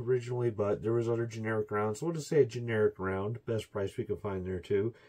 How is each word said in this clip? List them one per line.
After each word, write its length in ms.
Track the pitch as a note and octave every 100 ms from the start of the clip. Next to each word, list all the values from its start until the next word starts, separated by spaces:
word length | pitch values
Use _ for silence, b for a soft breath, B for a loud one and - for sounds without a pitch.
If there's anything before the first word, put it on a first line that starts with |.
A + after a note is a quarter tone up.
originally, 480 | A#2+ B2+ A#2+ B2 A#2+
but 320 | G#2 G2+ G2+
there 120 | G#2+
was 140 | A#2 A#2
other 200 | A#2 A#2
generic 420 | A2+ A2 A2 G#2+
rounds, 300 | G#2 G#2+ G#2+
so 80 | D#3+
we'll 80 | E3
just 120 | C#3+
say 140 | D#3
a 40 | B2+
generic 500 | A#2+ A#2+ A2 G#2+ -
round. 480 | F#2+ F#2+ G2+ A#2 -
Best 260 | A2 -
price 240 | G#2 G2 -
we 80 |
could 160 | G#2+ G2
find 240 | G#2 F#2+
there 160 | F#2 F#2
too. 360 | - G2+ A2+ B